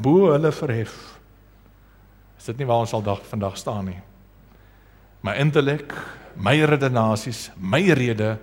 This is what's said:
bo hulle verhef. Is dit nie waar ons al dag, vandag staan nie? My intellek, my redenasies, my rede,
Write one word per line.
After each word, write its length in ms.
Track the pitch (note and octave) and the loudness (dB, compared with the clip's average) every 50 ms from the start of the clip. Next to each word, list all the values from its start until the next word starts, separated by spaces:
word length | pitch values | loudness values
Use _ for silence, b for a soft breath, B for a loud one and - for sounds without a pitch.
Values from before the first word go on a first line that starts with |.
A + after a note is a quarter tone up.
| A2 | 2
bo 300 | C3 D#3+ F#3 G3 F3 D3 | 4 6 6 6 6 4
hulle 200 | C#3+ D#3+ D#3 D3 | 4 2 0 -2
verhef. 420 | - D#3 C#3 A2+ A2+ G#2+ - - - - - - - - _ - _ _ _ - _ _ _ _ b b b b b b b _ - - _ - - | -2 -4 -4 -2 -4 -4 -6 -8 -16 -20 -20 -20 -20 -20 _ -20 _ _ _ -20 _ _ _ _ b b b b b b b _ -20 -20 _ -20 -16
Is 60 | - | -12
dit 140 | - A2+ B2+ | -10 -8 -6
nie 80 | C#3+ | -2
waar 200 | B2 A#2+ A#2 A2+ | 0 0 0 0
ons 80 | A2 - | 0 -4
al 60 | A2 G2+ | -4 -2
dag, 180 | G#2 G2 - - - | -2 -4 -4 -6 -10
vandag 280 | - G#2+ G2+ G2 F#2 - | -8 -6 -4 -4 -6 -6
staan 240 | - C#3 A#2 G#2 F#2+ | -8 -6 -6 -6 -6
nie? 160 | F#2+ F2+ F2+ - - - - - - _ - - - b b b b b b b b b b b b b b - | -8 -10 -12 -14 -20 -20 -20 -20 -20 _ -20 -20 -20 b b b b b b b b b b b b b b -6
My 140 | G2 G#2 C3+ C#3+ | -4 -2 0 0
intellek, 500 | D#3 C#3+ D#3+ C#3 C#3 C#3+ D#3 - - - - - B B B B B B | 2 2 2 2 2 0 -2 -4 -10 -14 -14 -14 B B B B B B
my 200 | - G#2 A#2+ C#3 D3+ D#3 | -4 0 2 4 4 4
redenasies, 840 | D3 D3+ C#3 C#3 C3 B2 A#2+ A2 A2 A2 G#2+ - C3 A2+ - - - - | 4 4 2 2 2 2 2 2 2 0 -2 -4 -6 -10 -10 -12 -16 -14
my 260 | - F#2 F#2+ G#2+ D3+ G3 F#3+ D#3 | -10 -4 0 0 2 4 4 4
rede, 440 | C3 B2 A#2+ A2+ G#2+ G#2+ A2 A2 A2 | 4 2 0 0 -2 -2 -2 -4 -6